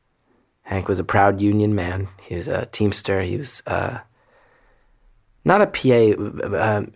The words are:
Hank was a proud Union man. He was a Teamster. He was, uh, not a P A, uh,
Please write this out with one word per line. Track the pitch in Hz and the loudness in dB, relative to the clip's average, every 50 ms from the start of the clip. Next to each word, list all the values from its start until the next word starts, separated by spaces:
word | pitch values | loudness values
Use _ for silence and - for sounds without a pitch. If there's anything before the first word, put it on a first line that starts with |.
| _ _ _ _ _ _ _ _ _ _ _ _ _ | _ _ _ _ _ _ _ _ _ _ _ _ _
Hank | - 95 95 90 | -8 -6 -4 -2
was | - 98 92 | -2 -2 -2
a | 90 | -2
proud | - - 101 98 101 98 98 | 0 2 4 4 4 4 2
Union | 101 104 104 104 104 107 107 | 2 2 2 2 2 2 0
man. | 98 87 90 90 95 98 95 - - | 0 -2 -4 -4 -6 -6 -8 -12 -16
He | - - 98 | -14 -10 -10
was | 85 82 | -8 -6
a | - 92 92 90 | -6 -6 -6 -6
Teamster. | - - - 107 101 95 - - - 98 95 | -6 -4 -2 0 0 0 -2 -2 -2 -2 -2
He | 92 92 101 | -2 -4 -6
was, | 104 143 - - - - | -6 -8 -8 -10 -10 -8
uh, | - 90 90 92 - 123 - - _ _ _ _ _ _ _ _ _ _ _ _ _ _ _ _ _ _ _ _ _ _ _ _ _ _ _ - | -4 -4 -4 -4 -4 -6 -10 -12 _ _ _ _ _ _ _ _ _ _ _ _ _ _ _ _ _ _ _ _ _ _ _ _ _ _ _ 2
not | 151 185 208 | 2 4 4
a | 208 | 4
P | - - - - 127 123 | 2 0 0 2 4 6
A, | 117 113 107 101 | 6 6 6 4
uh, | - 104 107 - - - - 101 - 85 110 107 104 104 - - | 2 -2 -6 -8 -8 -6 -4 -2 -2 0 0 0 -2 -4 -6 -8